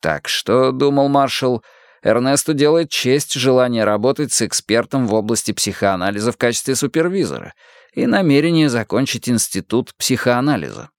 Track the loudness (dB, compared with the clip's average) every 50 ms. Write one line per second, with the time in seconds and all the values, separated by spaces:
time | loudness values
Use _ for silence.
0 | -2 -4 -4 -4 _ -6 -6 -6 -2 0 2 2 2 2 0 0 0 2 2 2
1 | 2 2 2 2 2 2 -2 -2 0 0 -2 -2 _ _ _ -20 _ _ _ _
2 | 0 2 2 2 2 0 0 0 0 -2 0 2 2 4 4 2 0 -2 -4 -4
3 | 0 2 0 0 0 -2 -6 -2 0 2 4 4 4 2 2 0 2 2 2 2
4 | 2 0 0 0 -4 -4 -2 -2 -2 -2 -4 -6 -2 0 0 0 0 0 -2 -2
5 | 0 2 0 0 0 0 -2 -2 -2 -6 -4 -4 -4 -6 -4 0 0 0 0 0
6 | -2 -4 -2 -2 -4 -4 -2 _ -2 -2 -2 -2 -4 -4 -4 -2 -2 -2 0 0
7 | -2 0 0 -2 -2 -2 -4 -8 -12 -14 -20 _ _ -20 -20 -20 _ _ _ -4
8 | -2 0 2 2 2 4 4 4 2 2 2 2 2 2 2 -2 -4 _ -2 -2
9 | -2 -2 -4 -6 -2 -2 0 0 0 -2 -4 -8 -6 _ -2 -2 -2 -2 -10 _
10 | -2 -2 -2 0 2 2 2 2 2 0 0 -2 -4 -8 -12 -14 -18 -20 _